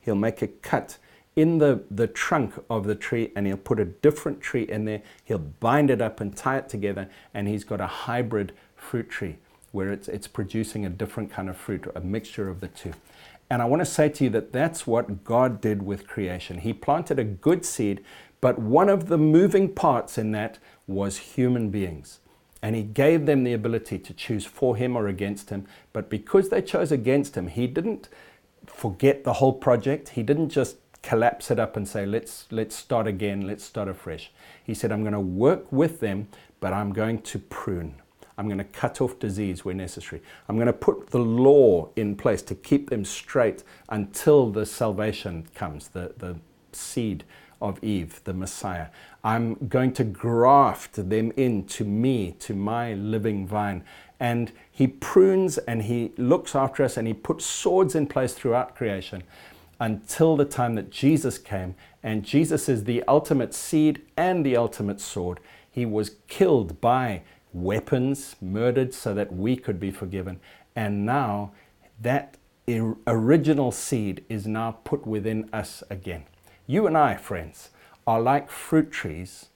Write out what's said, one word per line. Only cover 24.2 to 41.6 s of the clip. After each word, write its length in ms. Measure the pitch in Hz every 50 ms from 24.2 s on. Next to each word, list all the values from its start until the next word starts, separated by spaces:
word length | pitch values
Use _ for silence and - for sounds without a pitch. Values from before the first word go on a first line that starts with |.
| - - 113 101 -
for 320 | - - - 135 127 113
him 200 | 104 127 127 123
or 120 | 117 104 101
against 420 | 95 95 101 101 104 101 - -
him. 160 | 104 98 98 - - - _ _
But 160 | - 110 104 -
because 400 | 110 104 - - - 196 190 190
they 140 | 190 190
chose 300 | 190 - - 170 180 143
against 440 | 151 123 110 127 135 143 139 - -
him, 120 | 101 87 87
he 180 | - 117 123
didn't 420 | 123 131 160 175 226 208 - - - - - - - _ _ _ _ _ _ -
forget 580 | - - - - 107 92 - - 131 - - -
the 100 | 127 -
whole 180 | - 135 131
project. 580 | 131 - - 135 120 110 - 135 147 143 - -
He 120 | - 123
didn't 280 | 110 117 147 160 160 147
just 260 | - 139 123 - - - _ _ _ _
collapse 480 | - - 120 110 117 120 - - - -
it 80 | 120 110
up 180 | 110 - -
and 100 | 107 101 98
say, 160 | - 107 98
"Let's, 420 | 98 107 113 - - - - - -
let's 240 | 113 110 113 - -
start 320 | - - - 127 113 104
again, 400 | 110 98 92 107 101 98 101 95
let's 180 | 98 104 - -
start 240 | - - 110 101 95
afresh." 440 | 95 - - 90 80 78 - - _ _ - - - -
He 120 | _ - 110
said, 180 | - - 104
"I'm 100 | 107 104
gonna 180 | 107 104 104 104
work 500 | 98 92 90 98 120 147 185 185 - -
with 280 | 135 135 151 160 - -
them, 280 | 117 104 95 101 107 - - - - _ _ _
but 120 | - 95
I'm 200 | 95 101 104 101
going 300 | 95 110 107 113 113 104
to 160 | - - - 95
prune. 580 | - _ - - - 110 92 87 82 78 69 - _ _ _ _ - _ - -
I'm 100 | 101 107
gonna 160 | 98 98 98
cut 360 | - - - - 120 - -
off 180 | 131 123 - -
disease 460 | 117 104 92 104 104 95 90 - -
where 100 | 95 92
necessary. 480 | 95 92 85 - 85 - - - - - - - - _ -
I'm 100 | 104 113
gonna 140 | 117 -
put 360 | - - - - - - - -
the 100 | - 120
law 720 | 120 113 113 123 127 135 147 143